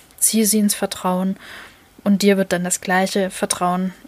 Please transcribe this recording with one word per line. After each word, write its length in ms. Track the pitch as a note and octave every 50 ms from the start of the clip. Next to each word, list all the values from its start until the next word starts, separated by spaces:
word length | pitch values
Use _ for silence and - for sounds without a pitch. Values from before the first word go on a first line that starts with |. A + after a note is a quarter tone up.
| - - -
ziehe 300 | - - - - A3 A3
sie 140 | G3 G#3+ G#3+
ins 140 | G#3 G3+ -
Vertrauen 640 | - G#3 F#3+ - - - F#3 F3+ F#3 F#3+ F#3+ G3 - - - - - - - - - _ _ _ - -
und 180 | G3+ G3+ F3+ G3
dir 160 | G3+ G3 F#3+
wird 160 | F#3+ - F#3
dann 100 | F3 F3+
das 160 | F3 - -
gleiche 480 | - F#3+ F3+ F#3 F#3+ F#3+ - G#3 F#3+ F#3+
Vertrauen 640 | - - G#3 - - - F3+ F3+ F3+ F#3 F#3 F#3 - - -